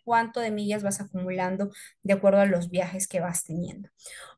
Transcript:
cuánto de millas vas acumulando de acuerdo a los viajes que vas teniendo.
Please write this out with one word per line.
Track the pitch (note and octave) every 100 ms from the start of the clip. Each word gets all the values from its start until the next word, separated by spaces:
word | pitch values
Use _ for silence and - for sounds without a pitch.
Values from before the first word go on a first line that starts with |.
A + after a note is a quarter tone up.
| A#3+
cuánto | A#3 A3+ A#3+
de | A3+
millas | G#3 G#3 G#3
vas | G3+ G3
acumulando | G3 F#3 F3+ F#3 F#3 F#3+ G3+ - - _
de | G3
acuerdo | G3 G3 G3
a | G3+
los | F3 F3
viajes | F3+ F3 F#3 -
que | F#3
vas | F3+ E3+
teniendo. | - E3 F3 - G3+ _ - - -